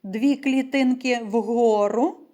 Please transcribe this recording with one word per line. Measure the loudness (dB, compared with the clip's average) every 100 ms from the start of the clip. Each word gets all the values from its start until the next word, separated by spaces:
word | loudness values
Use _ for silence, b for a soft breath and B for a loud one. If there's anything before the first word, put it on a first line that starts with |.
Дві | -8 -2 0 0
клітинки | 0 0 0 0 0 0 -2 -2
вгору. | -2 -4 0 2 2 4 2 0 -2 -4 -20